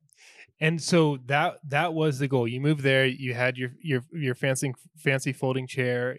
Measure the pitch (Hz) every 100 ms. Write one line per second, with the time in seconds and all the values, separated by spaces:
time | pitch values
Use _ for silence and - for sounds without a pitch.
0 | _ _ - - - - 156 165 - 175
1 | 151 139 127 143 170 - 147 143 170 160
2 | 156 131 139 135 117 123 147 151 135 135
3 | 131 127 127 120 123 123 127 - 165 127
4 | 127 170 135 120 139 131 143 123 - -
5 | 147 135 143 131 131 131 127 - 123 123
6 | 123